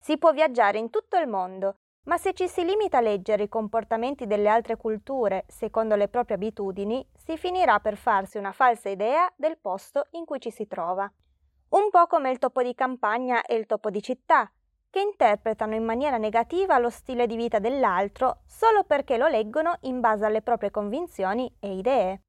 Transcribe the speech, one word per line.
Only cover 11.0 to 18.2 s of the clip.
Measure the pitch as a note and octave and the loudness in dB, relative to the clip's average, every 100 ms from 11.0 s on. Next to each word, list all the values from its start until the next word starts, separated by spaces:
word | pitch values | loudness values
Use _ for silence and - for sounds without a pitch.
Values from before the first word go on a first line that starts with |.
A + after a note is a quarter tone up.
| G3+ _ _ _ _ _ _ | -4 _ _ _ _ _ _
Un | F#4 G#4 | 2 4
po' | F4+ E4+ | 6 6
come | E4+ C4 | 4 0
il | B3+ | -2
topo | C4 - | -2 0
di | B3 | -2
campagna | A#3+ C4 B3+ G#3 A3+ B3+ A#3+ | 0 -4 -2 -2 -2 0 -2
e | - A3+ | 0 -4
il | A3 | -2
topo | G#3+ A3 | -4 -2
di | G3 | -6
città, | - - - D#4 G#3+ _ _ _ _ | -6 -10 2 2 2 _ _ _ _
che | F#4+ | -4
interpretano | G4+ G4+ B3 G#3 A3+ G#3+ G#3+ | -4 2 2 2 -2 -4 -4
in | A3 | -4
maniera | A3+ A3+ D4 A#3+ | -2 -2 -2 -2
negativa | G#3+ A3+ A#3 E4+ F#4+ C#4 | 0 -2 0 -2 2 2
lo | A#3+ | 2
stile | A#3 - B3 A#3+ | -4 -8 -2 -2
di | |
vita | A3+ A#3 A3 | -2 -2 0
dell'altro | G#3 C#4 A#3 F#3 G3+ - | 0 0 2 2 -2 0